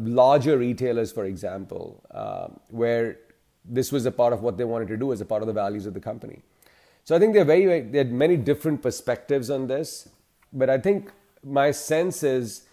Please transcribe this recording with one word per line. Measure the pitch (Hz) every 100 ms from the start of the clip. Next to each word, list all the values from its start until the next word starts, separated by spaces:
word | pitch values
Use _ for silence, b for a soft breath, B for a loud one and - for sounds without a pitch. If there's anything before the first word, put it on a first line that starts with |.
larger | 110 120 127 143 135 139
retailers, | 123 117 127 117 107
for | 113 98
example, | 90 98 98 95 92 85 101 _
uh, | - 104 92 87 - _
where | 113 117 117 113 - _ _ _ _
this | - 123 123
was | 143 120
a |
part | - 120
of | 110
what | 117 92
they | 117
wanted | 117 110
to | 107
do | 135
as | 107
a | 101
part | 107
of | 110
the |
values | 104 101 104 101
of |
the | 90
company. | 107 - - - _ b b b b b
So | - 170
I |
think | 220
they're | 208 151
very, | 175 196
very, | 165
they | 110 139
had | 127
many | 123 160 170
different | 117 147 160 147
perspectives | 123 - - 117 - 139 120
on | 135 127
this, | 139 156 - - _ _ _ _
but | 127 131
I | 135
think | 190 196 - - _ _
my | 139 139 143
sense | 143 - 156 185 -
is, | 143 131 113 - _